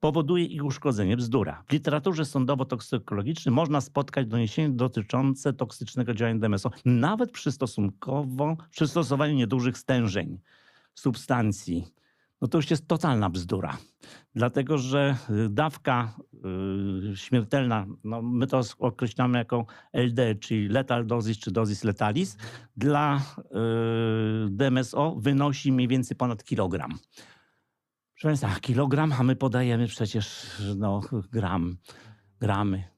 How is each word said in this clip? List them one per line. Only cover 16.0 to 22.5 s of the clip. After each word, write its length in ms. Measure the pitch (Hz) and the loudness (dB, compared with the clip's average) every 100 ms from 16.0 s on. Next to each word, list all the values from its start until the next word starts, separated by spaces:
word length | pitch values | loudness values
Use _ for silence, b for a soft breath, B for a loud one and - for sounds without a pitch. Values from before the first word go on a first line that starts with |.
| 117 110 - - 95 92 95 95 98 95 101 | 0 -8 -20 -12 -6 -4 -2 -2 -2 -4 -4
y, 40 | 95 | -8
śmiertelna, 680 | - 127 104 139 123 113 95 - | 0 0 2 0 2 0 -2 -10
no 180 | 107 113 | -8 -6
my 240 | 117 123 120 | -2 0 2
to 120 | 131 | 0
s-, 160 | 117 - | 0 -2
określamy 600 | 127 110 123 - 123 123 | -4 -2 -4 0 2 2
jako 280 | 113 120 113 B B | 0 -2 -2 B B
L 220 | 143 123 | 0 0
D, 200 | 117 120 | 2 2
czyli 340 | 104 - 113 104 | 0 -2 -2 2
lethal 380 | 120 131 120 113 | 0 2 0 0
dosage 280 | 120 110 | 0 0
czy 160 | 110 - | -4 -2
dosis 340 | 101 110 104 | 0 0 0
letalis, 520 | 113 101 107 107 196 - B | -2 0 0 0 -2 -6 B